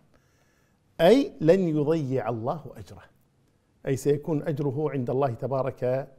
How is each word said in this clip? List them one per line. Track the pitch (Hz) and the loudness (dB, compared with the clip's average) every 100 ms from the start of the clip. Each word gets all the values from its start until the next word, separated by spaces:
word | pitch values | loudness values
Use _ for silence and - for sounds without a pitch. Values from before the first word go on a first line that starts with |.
| _ _ _ _ _ _ _ _ _ - | _ _ _ _ _ _ _ _ _ 2
أي | 170 262 - - | 6 6 4 0
لن | 156 190 | 4 4
يضيع | 175 151 147 165 135 131 110 | 4 0 2 0 0 -2 -2
الله | 120 117 165 131 - | -4 -4 -6 -10 -18
أجره، | 98 98 - _ _ _ _ _ _ _ 147 | -18 -20 -20 _ _ _ _ _ _ _ -4
أي | 135 | -2
سيكون | 147 143 147 151 | 0 0 0 -4
أجره | - 143 143 131 151 | -4 -4 -4 -2 -4
عند | 135 120 | -4 -2
الله | 127 139 | 0 -2
تبارك | 113 123 131 131 - 123 131 147 | -2 -4 -2 -4 -4 -2 -2 -4